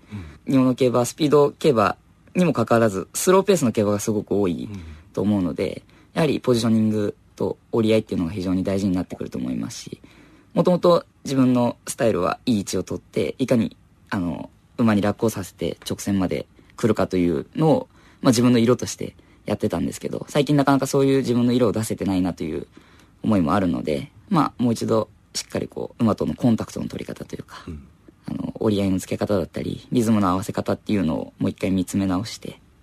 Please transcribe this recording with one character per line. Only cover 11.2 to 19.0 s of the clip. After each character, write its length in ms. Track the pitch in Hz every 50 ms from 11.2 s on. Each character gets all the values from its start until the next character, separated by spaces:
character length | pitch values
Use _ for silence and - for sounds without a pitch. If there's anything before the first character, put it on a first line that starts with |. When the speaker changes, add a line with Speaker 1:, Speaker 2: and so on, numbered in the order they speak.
| -
Speaker 2:
自 120 | 139 139
分 180 | 135 127 127 123
の 220 | 123 120 120 - - _
ス 80 | - -
タ 100 | - 131
イ 60 | 113 92
ル 80 | 87
は 180 | 90 - - - _
い 80 | 127 117
い 40 | 101
位 20 |
置 160 | 92 - -
を 60 | 92 90
取 160 | - - 90
っ 20 |
て、 340 | - _ - 113 98 69 - -
い 80 | 135
か 80 | - 131
に、 200 | 117 98 - - - _ _ _ _ _ _
あ 100 | - 101
の、 300 | 87 85 - - - - _ _ _ _ _
馬 160 | - 120 113 107
に 80 | 101
楽 240 | 95 104 101 - -
を 40 | 110
さ 140 | - 104 92
せ 100 | - -
て 240 | - 87 - - - - -
直 100 | - -
線 200 | - 104 101 98
ま 80 | 90
で 180 | 82 73 64 - - _ - _ _ _
来 120 | - -
る 80 | 110 107
か 120 | - 98
と 100 | - 95
い 120 | 92 87 87
う 160 | 82 69 - - -
の 160 | - 156 160
を、 160 | 131 - - - _ - _ - _ _
ま 80 | - -
あ、 20 |
自 100 | 110 120
分 120 | - 247 -
の 60 | 113
色 160 | 117 120 123
と 100 | 110 -
し 100 | 92 -
て 200 | -